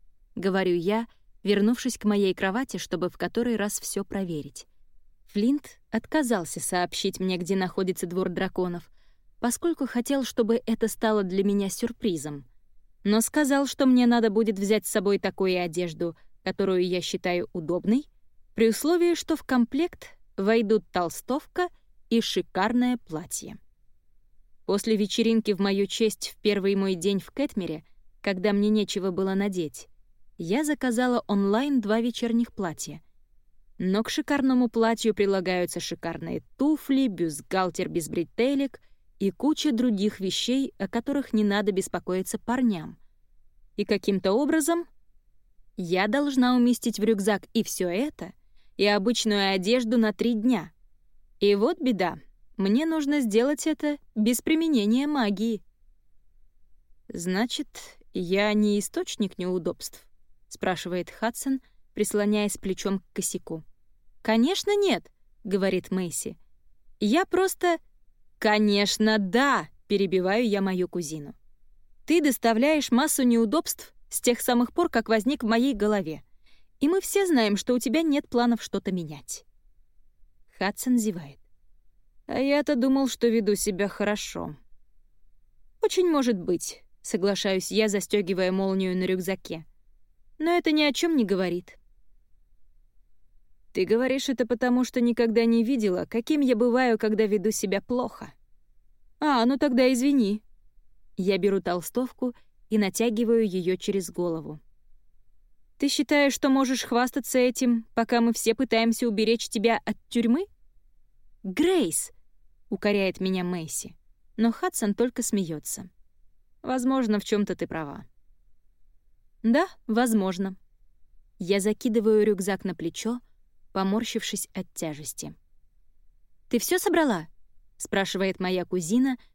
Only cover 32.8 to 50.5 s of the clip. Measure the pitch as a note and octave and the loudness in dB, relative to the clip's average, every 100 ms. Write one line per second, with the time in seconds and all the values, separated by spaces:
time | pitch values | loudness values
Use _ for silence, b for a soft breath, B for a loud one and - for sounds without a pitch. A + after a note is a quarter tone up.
32.8 | - D3+ - _ _ _ _ - - - | -10 -14 -18 _ _ _ _ -20 -20 -6
33.8 | F#3 G3 A3+ - - C#4+ C4 B3+ A#3+ A3+ | 0 0 0 -4 -2 0 2 2 2 2
34.8 | A3+ A3+ A3 G#3 G3 F#3+ F3+ F3+ F3 E3+ | 2 2 0 0 0 0 0 -2 -2 -4
35.8 | - E3 E3 E3 E3 - - - C#4 D4+ | -8 -8 -8 -8 -8 -8 -10 -2 0 0
36.8 | - C4+ C4 F3 E3+ D3 - F#3+ F#3 F3 | 0 2 2 0 -4 -4 -4 -2 -2 -2
37.8 | E3+ E3+ D3 - D#3+ - B3 C#4 C#4 - | -4 -4 -4 -4 -4 -2 0 0 -2 -6
38.8 | _ - _ - G3 - C#4 D#4 D4+ A3+ | _ -20 _ -4 -4 0 0 0 0 2
39.8 | B3+ G3+ G#3 - F#3+ - - C4 C4+ - | 0 2 0 -2 -4 -4 -2 0 -2 -4
40.8 | G3 A#3 B3+ C#4+ B3+ G#3+ G#3 G3+ G#3 F#3+ | -6 -4 -2 -4 0 0 2 2 0 0
41.8 | F#3 F3 - F#3 F#3 A3 - B3 B3 F3 | -2 -6 -4 -4 -4 -6 -4 0 2 0
42.8 | D#3 - - _ _ - - _ - - | -4 -16 -20 _ _ -20 -20 _ -14 -6
43.8 | G3+ G3+ - G3 F#3+ G#3+ C#4+ D#4+ D4 E4+ | -2 0 0 0 2 2 2 2 2 0
44.8 | F4 - - - _ _ _ - - - | -2 -14 -20 -20 _ _ _ -20 -16 -10
45.8 | F3 F3+ G#3 C4+ C#4+ C4 B3 B3+ A#3+ A#3 | -2 0 2 0 0 2 4 4 4 2
46.8 | A#3+ G#3 G#3 G3+ G3 G3 - A#3 G3 - | -2 -2 0 2 2 0 0 -2 -2 -2
47.8 | F3+ F3+ D4 - E3+ - _ - - - | -2 -2 -4 -6 -14 -16 _ -20 -18 0
48.8 | G3+ G#3 G3 A#3 A3 G3+ G3 F#3+ F#3 B3 | 2 2 2 0 0 2 2 0 2 0
49.8 | A3+ A#3 A3 - A3+ A3 A#3 | 2 2 2 2 0 0 0